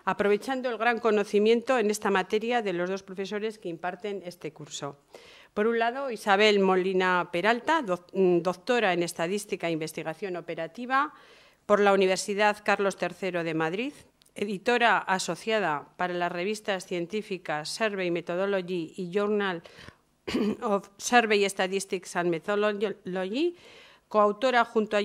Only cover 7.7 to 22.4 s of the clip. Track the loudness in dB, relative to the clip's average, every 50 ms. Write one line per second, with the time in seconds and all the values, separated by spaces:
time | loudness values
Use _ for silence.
7.7 | 0 0 0 -2 -4 -4 -6 -6 -2 2 4 4 4 4 2 0 -2 -4 -2 -2
8.7 | 0 2 2 2 2 2 0 -2 -2 -4 -4 -2 -2 -4 -6 -6 -8 -6 -4 -2
9.7 | -2 -2 -4 -6 -8 -8 -8 -8 -8 -6 -8 -8 -8 -8 -8 -8 -8 -8 -8 -10
10.7 | -10 -10 -6 -2 0 0 0 -2 -4 -12 -20 -20 -20 -20 -20 _ _ _ _ 4
11.7 | 4 6 6 6 6 6 4 2 2 0 -2 -4 -2 2 2 2 0 0 -2 -2
12.7 | 0 0 0 -2 -2 -2 -4 -6 -6 -6 -6 -4 -4 -4 -2 -2 -2 -2 -2 -2
13.7 | -2 -4 -4 -6 -8 -12 -18 _ _ _ _ _ -10 -8 -6 -6 -6 -4 -2 0
14.7 | 2 4 4 4 4 4 2 0 -2 -2 -2 -4 -6 -6 -4 -2 -2 0 0 0
15.7 | -2 -4 -6 -10 _ -6 -4 -4 -2 -2 -4 -4 -4 -4 -4 -4 -4 -6 -4 -6
16.7 | -6 -6 -6 -6 -6 -6 -4 -4 -6 -6 -6 -6 -8 -8 -6 -6 -6 -6 -6 -6
17.7 | -6 -4 -4 -2 -2 -2 -2 -2 -2 -2 -4 -4 -4 -2 -2 -2 -2 -2 -4 -4
18.7 | -6 -6 -6 -8 -8 -10 -8 -4 -2 -2 0 0 0 0 0 -2 -4 -6 -10 -16
19.7 | -20 -20 -20 -20 -20 _ _ _ _ _ _ -6 -4 -2 0 -2 -2 -2 -2 0
20.7 | 0 -2 -2 -6 _ -10 -2 2 4 4 4 4 4 2 2 2 0 -2 -2 -2
21.7 | -2 -4 -4 -4 -6 -8 -8 -6 -4 -2 0 0 0 -2